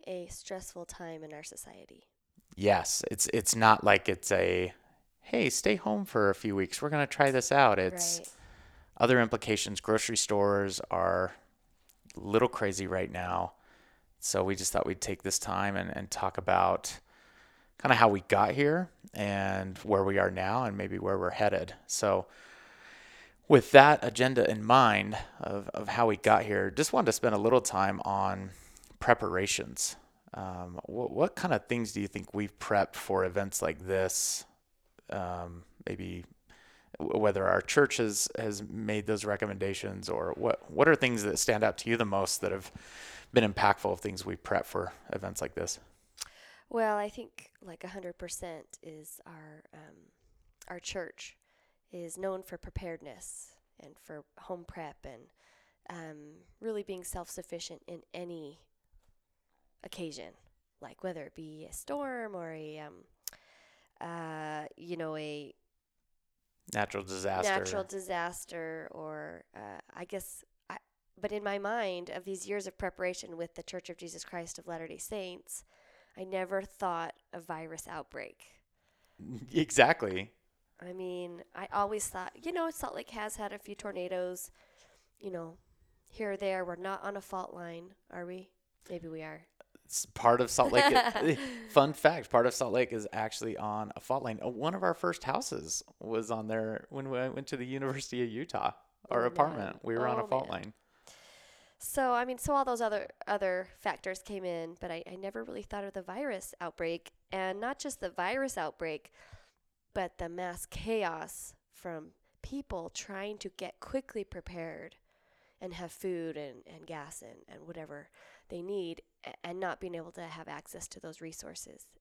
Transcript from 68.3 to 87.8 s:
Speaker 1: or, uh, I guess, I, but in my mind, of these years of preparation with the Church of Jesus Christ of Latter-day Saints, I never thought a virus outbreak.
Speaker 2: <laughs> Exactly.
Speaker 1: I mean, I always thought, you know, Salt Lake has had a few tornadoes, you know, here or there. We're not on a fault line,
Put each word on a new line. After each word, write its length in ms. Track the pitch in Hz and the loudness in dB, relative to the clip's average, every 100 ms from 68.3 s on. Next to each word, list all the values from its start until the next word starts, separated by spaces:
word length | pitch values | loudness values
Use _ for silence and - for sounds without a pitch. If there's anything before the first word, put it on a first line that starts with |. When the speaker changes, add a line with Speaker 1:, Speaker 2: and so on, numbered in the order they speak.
| 180 - 170 160 160 156 | -8 -12 -10 -10 -10 -12
Speaker 1:
or, 540 | - 156 151 151 85 - - | -12 -12 -12 -12 -14 -18 -16
uh, 240 | - 98 - - | -14 -16 -16 -16
I 80 | |
guess, 400 | 180 196 - - - _ - | -10 -10 -10 -16 -20 _ -16
I, 100 | 190 - _ _ _ | -16 -16 _ _ _
but 120 | 202 | -6
in 100 | 208 | -4
my 160 | 208 202 | -4 -2
mind, 520 | 202 233 202 180 175 | -2 -2 -2 -4 -8
of 160 | 185 185 | -10 -8
these 200 | 190 190 | -8 -6
years 220 | 202 190 | -6 -6
of 100 | - | -6
preparation 600 | 185 - 180 180 - 165 | -8 -2 -4 -4 -10 -10
with 180 | 170 - | -10 -10
the 80 | |
Church 260 | - 180 - | -12 -12 -12
of 60 | 170 | -14
Jesus 300 | 170 170 - | -14 -14 -12
Christ 340 | 175 165 - | -10 -10 -14
of 80 | 180 | -10
Latter-day 300 | 165 165 - | -10 -10 -12
Saints, 680 | - 214 185 175 - - - _ _ _ _ - | -10 -8 -8 -12 -14 -16 -16 _ _ _ _ -14
I 40 | |
never 400 | 190 190 180 196 | -6 -6 -2 -4
thought 500 | 196 - 190 165 165 - _ | -4 -4 -4 -2 -6 -10 _
a 80 | 180 | -16
virus 480 | 165 160 160 165 - | -10 -10 -10 -12 -12
outbreak. 560 | 160 - 131 - - - _ _ _ _ _ _ - | -12 -12 -14 -14 -18 -20 _ _ _ _ _ _ -18
Speaker 2:
<laughs> 340 | - 120 123 | -14 -14 -2
Exactly. 800 | 156 156 - 127 165 107 92 101 _ _ _ _ _ | 0 2 8 8 8 0 -2 -6 _ _ _ _ _
Speaker 1:
I 140 | 180 | -14
mean, 500 | 185 185 180 175 170 - - | -10 -8 -8 -10 -14 -18 -16
I 120 | - | -6
always 360 | 208 202 214 - | -2 -2 -2 -6
thought, 260 | 190 180 - | -8 -10 -10
you 80 | 320 | -6
know, 180 | 359 330 | -4 -4
Salt 260 | 311 262 - | -6 -8 -8
Lake 160 | - | -12
has 260 | 233 214 214 | -10 -8 -8
had 160 | 202 | -8
a 40 | 202 | -10
few 160 | - | -14
tornadoes, 800 | 202 208 190 180 185 180 180 - _ _ _ _ _ _ _ | -12 -8 -6 -4 -4 -4 -6 -12 _ _ _ _ _ _ _
you 120 | 202 | -10
know, 260 | 175 165 170 _ _ _ _ _ | -8 -10 -16 _ _ _ _ _
here 260 | - 214 | -8 -6
or 40 | 196 | -2
there. 280 | 202 190 180 | -2 -2 -4
We're 100 | 175 | -6
not 280 | 190 196 | -6 -6
on 140 | 196 202 | -6 -8
a 40 | |
fault 320 | - 185 185 | -8 -8 -8
line, 420 | 175 170 170 | -10 -12 -14